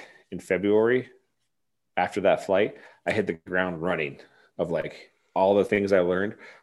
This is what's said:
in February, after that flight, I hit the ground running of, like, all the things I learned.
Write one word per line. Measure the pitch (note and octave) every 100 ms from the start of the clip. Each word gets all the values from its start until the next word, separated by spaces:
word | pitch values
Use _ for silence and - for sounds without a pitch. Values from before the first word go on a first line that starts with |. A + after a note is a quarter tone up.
| - - -
in | F2
February, | - F#2 G2+ G#2+ A#2 B2+ B2 _ _ _ _ _ _ _ _ -
after | F#2 G2+
that | F#2 D#2+ -
flight, | F#2+ - - - _ F2
I |
hit | G#2 F2+
the |
ground | E2 - F#2 F2+ E2
running | F2+ E2 C#2+ C#2 - _ _ -
of, | E2+
like, | D#2+ - - - _ _ F2+
all | F#2+
the | G2+ F#2
things | G#2 G2
I | F#2+
learned. | F2+ F#2 G#2 - - -